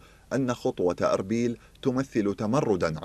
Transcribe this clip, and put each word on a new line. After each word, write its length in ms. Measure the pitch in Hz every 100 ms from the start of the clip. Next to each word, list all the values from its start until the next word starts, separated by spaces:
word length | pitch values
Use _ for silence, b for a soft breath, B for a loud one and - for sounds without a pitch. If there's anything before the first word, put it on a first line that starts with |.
| B B B
أن 200 | 123 127
خطوة 420 | 120 165 - 87 87
أربيل 560 | 101 - 95 113 120 - B B
تمثل 540 | 139 127 131 120 101 98
تمردًا 640 | 107 135 123 95 85 78